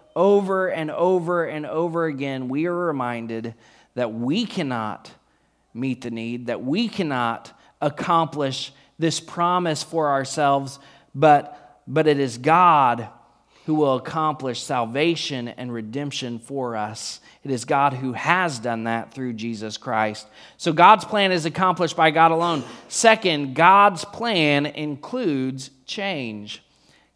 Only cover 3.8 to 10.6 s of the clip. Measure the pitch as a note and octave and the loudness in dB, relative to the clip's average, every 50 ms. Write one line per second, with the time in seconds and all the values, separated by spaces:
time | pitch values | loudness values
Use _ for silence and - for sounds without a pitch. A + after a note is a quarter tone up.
3.8 | _ _ - B2 B2 A#2+ A2 A2+ A#2+ B2+ D3+ A3 B3 - - F#3 E3 C#3 B2+ A#2 | _ _ -6 -4 -4 -4 -4 -4 -4 -2 -2 -2 -2 -4 -4 -6 -4 -4 -4 -4
4.8 | A2 G#2+ F#2+ - - - - _ _ _ _ _ _ _ _ _ _ _ - A2+ | -4 -6 -8 -10 -14 -20 -20 _ _ _ _ _ _ _ _ _ _ _ -10 -6
5.8 | B2+ C3+ B2+ B2 C3 A#2+ A#2 A2+ A2+ A#2 A#2+ B2 B2 A#2 A#2+ F2+ G#2+ B2+ D3 G3+ | -6 -6 -6 -6 -8 -10 -8 -8 -8 -8 -8 -8 -6 -6 -6 -6 -4 -4 -2 -2
6.8 | A#3+ G#3+ - - F#3 D3+ C#3 B2+ B2 A#2 A#2 - - - - _ _ _ _ - | -2 -4 -4 -4 -4 -2 -2 -2 -2 -2 -4 -6 -10 -16 -20 _ _ _ _ -4
7.8 | - D3 C#3 - - - F3 E3 E3 D#3+ C#3+ D3 C#3+ C3+ C3 - - - - _ | -4 -4 -4 -4 -2 0 2 2 0 0 -2 -4 -4 -4 -4 -6 -10 -12 -14 _
8.8 | _ _ _ - D#3+ E3 D3 - - - - - F3 F3 F3+ F3+ F3+ E3+ D#3 C#3+ | _ _ _ -4 -2 -2 -2 -4 -8 -8 -4 -2 0 0 2 0 0 -2 -2 -4
9.8 | - - - E3 D#3 D3 C#3 C3+ C3+ - - D#3+ D3 C#3+ C#3 C#3 | -6 -6 -2 -2 0 2 2 0 -2 -2 -2 0 2 4 2 2